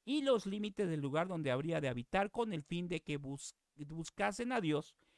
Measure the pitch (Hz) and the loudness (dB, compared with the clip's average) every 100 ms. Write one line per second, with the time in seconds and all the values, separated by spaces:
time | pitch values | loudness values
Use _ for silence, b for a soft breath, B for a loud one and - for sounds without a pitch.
0 | - 294 277 226 196 214 208 196 185 156 | -2 2 4 4 2 -2 -2 0 0 0
1 | 139 151 185 170 139 127 151 165 139 123 | 0 0 0 0 2 2 2 0 0 -2
2 | 120 190 208 233 226 165 - 175 175 165 | 0 0 0 0 -2 -2 -4 -4 -2 -4
3 | - 147 135 143 - - _ - 147 165 | -2 -6 -4 -8 -10 -16 _ -14 -10 -8
4 | 160 - 202 202 240 247 160 147 - - | -8 -2 0 0 -2 0 2 2 0 -12
5 | b | b